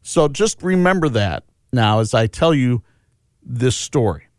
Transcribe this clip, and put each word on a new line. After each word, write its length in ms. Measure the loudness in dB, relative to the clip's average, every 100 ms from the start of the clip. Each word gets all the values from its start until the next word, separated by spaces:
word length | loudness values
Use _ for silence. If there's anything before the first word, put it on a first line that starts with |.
So 260 | -4 0 0
just 360 | 0 -4 -2
remember 480 | -2 2 2 2 0
that 340 | 0 -2 -4 _ _ _
now 300 | 0 2 2
as 140 | 2
I 120 | 0 -2
tell 280 | 0 0
you 280 | 2 0 -2 -6 _ _ _ _ _
this 340 | -12 -2 -2 -2
story. 520 | -4 -2 -2 -4 _